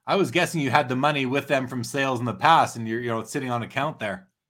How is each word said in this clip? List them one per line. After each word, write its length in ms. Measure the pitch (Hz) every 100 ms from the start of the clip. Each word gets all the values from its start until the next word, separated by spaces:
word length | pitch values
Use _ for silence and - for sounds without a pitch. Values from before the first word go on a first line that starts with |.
| -
I 80 |
was 160 | 185 143
guessing 300 | 151 165 170
you 100 | 135
had 180 | 147 131
the 60 |
money 320 | 127 147 143 127
with 220 | 139 135
them 180 | 139 127
from 160 | 127
sales 380 | 117 139 135 120
in 60 | 117
the 80 |
past 420 | 95 151 160 117 117
and 100 | 110
you're, 140 | 113
you 80 | 120
know, 100 | 113
it's 140 | 110
sitting 180 | 147 131
on 140 | 120
account 340 | 98 135 139 -
there. 300 | 107 95 - _